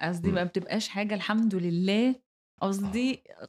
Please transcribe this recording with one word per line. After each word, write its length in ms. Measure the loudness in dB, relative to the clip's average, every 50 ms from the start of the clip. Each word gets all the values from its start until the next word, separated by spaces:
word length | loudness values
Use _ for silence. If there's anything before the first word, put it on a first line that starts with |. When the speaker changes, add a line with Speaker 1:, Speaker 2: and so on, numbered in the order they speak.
Speaker 1:
قصدي 280 | -4 -4 -2 0 0 0
Speaker 2:
مم. 60 | 2
Speaker 1:
ما 80 | 2 0
بتبقاش 440 | 0 -2 -4 -4 -2 -4 -4 -4
حاجة، 280 | -4 -4 -4 -2 -2 -2
الحمد 400 | -4 -2 0 2 2 2 2 2
لله. 600 | 2 0 0 2 2 2 2 4 4 4 2 2 0 _ _ _ _ _ _ _ -4
قصدي 600 | -2 -2 0 -2 -2 -2 0 0 0 0 0 -2 _ -18
Speaker 2:
آه. 180 | -18 -18 -16